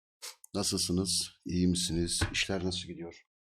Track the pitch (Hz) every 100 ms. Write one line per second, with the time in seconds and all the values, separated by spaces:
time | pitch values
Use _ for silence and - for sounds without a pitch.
0 | _ _ - - - 98 98 95 - 90
1 | 92 90 - - - 87 90 87 - 82
2 | 85 - - - - 95 92 90 87 82
3 | 85 - _ _ _